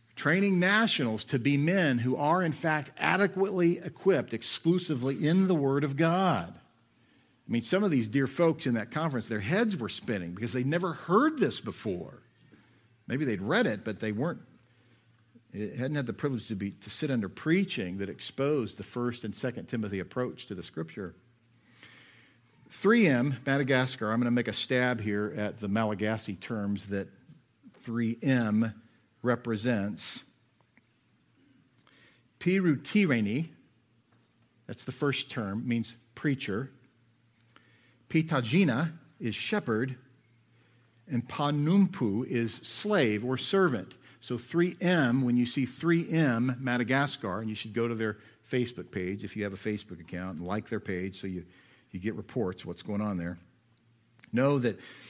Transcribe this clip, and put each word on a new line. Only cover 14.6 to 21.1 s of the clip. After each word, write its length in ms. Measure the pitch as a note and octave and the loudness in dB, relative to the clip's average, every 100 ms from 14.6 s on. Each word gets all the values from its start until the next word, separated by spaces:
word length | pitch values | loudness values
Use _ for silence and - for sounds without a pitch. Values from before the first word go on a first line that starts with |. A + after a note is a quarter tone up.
| _ _ _ _ _ _ _ - _ | _ _ _ _ _ _ _ -20 _
it 240 | G2 G#2 - | -8 -8 -4
hadn't 200 | E3 D3 | -4 -2
had 100 | A#2+ | -4
the 80 | |
privilege 340 | G#2 C#3+ A#2+ - | -4 -4 -4 -4
to 80 | G2 | -4
be, 140 | G2 | -4
to 180 | - - | -6 -14
sit 220 | - D3 | -6 -2
under 180 | B2 F#2+ | -2 -2
preaching 680 | - D#3 F3+ F#3+ - F2+ F#2+ | -4 2 2 2 -4 -6 -6
that 100 | G2 | -6
exposed 680 | - - - C#3 D3+ G#2 - | -8 -10 -2 0 0 -2 -8
the 60 | |
First 380 | G2 B2 A#2+ A#2 | -10 -4 -4 -4
and 120 | G#2+ | -10
Second 340 | - B2+ A#2+ - | -6 -6 -8 -6
Timothy 320 | A#2+ G#2+ G2 | -6 -4 -6
approach 460 | F2 B2+ B2 - - | -6 -4 -6 -6 -12
to 80 | |
the 80 | F#2 | -12
Scripture. 520 | - - E3 A2+ F2+ | -10 -10 -10 -10 -12